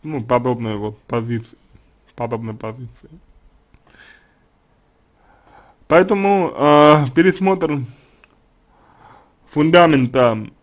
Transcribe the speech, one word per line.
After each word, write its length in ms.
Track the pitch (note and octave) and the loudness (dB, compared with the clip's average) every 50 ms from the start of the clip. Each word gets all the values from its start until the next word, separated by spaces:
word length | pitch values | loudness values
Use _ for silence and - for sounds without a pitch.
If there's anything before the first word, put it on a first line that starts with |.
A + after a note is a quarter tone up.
| _ | _
Ну, 200 | D#3 D#3 C#3 A2+ | -10 -10 -10 -6
подобные 540 | A#2 B2+ B2 A#2+ B2+ B2 A2+ A#2 A2 A2 G#2 | -2 -2 -2 0 -2 -6 -6 -6 -8 -8 -8
вот 200 | G#2 G#2+ G#2+ _ | -8 -10 -12 _
позиции, 580 | _ _ - A#2+ A2+ A#2 A#2+ A2+ A#2 - - _ _ _ _ - _ _ _ _ _ _ _ | _ _ -8 -8 -6 -6 -8 -8 -8 -12 -20 _ _ _ _ -20 _ _ _ _ _ _ _
подобные 400 | - A#2 A#2 A#2+ A2 A2+ A2+ A2 | -12 -10 -10 -8 -10 -10 -12 -14
позиции. 540 | A2 - A2 A2 B2 C3 A2+ - _ _ - D#3 F3+ _ _ _ _ _ _ _ _ _ _ _ _ _ _ _ _ - - - _ _ _ _ _ _ _ _ _ _ _ _ _ _ _ _ _ _ _ _ _ _ _ _ _ _ _ _ - _ _ _ _ _ _ | -12 -14 -16 -14 -14 -18 -20 -20 _ _ -20 -20 -20 _ _ _ _ _ _ _ _ _ _ _ _ _ _ _ _ -20 -20 -20 _ _ _ _ _ _ _ _ _ _ _ _ _ _ _ _ _ _ _ _ _ _ _ _ _ _ _ _ -20 _ _ _ _ _ _
Поэтому, 640 | D3+ E3+ F#3 F#3+ G#3+ G3+ G3 G3 G3+ G3 F3+ D#3+ - | 2 2 2 2 -2 -2 0 0 0 0 -2 -4 -4
э, 540 | - C#3 D3 D3 D3 D3 D3+ D3+ D3+ D3 B2+ B2+ | -2 2 4 6 6 6 6 6 4 2 -2 0
пересмотр 680 | E3 E3 F#3+ F3+ - F#3+ F#3+ F#3+ F#3 F3+ D#3 D3 C#3+ B2+ A#2 - _ _ _ _ _ _ _ _ _ _ _ _ _ _ _ _ _ _ _ _ _ _ - - - _ _ _ _ _ _ | 0 2 2 0 0 -2 -2 -2 -2 -2 -4 -4 -6 -8 -10 -16 _ _ _ _ _ _ _ _ _ _ _ _ _ _ _ _ _ _ _ _ _ _ -20 -20 -20 _ _ _ _ _ _
фундамента 960 | - D3 D3+ D#3+ E3 F3+ F3 E3 D#3 C3+ B2+ B2 B2+ C3+ B2 A#2+ A2+ A2 G#2+ A2 _ _ | -4 -2 0 4 6 6 6 6 4 2 0 0 0 2 2 2 0 -2 -8 -14 _ _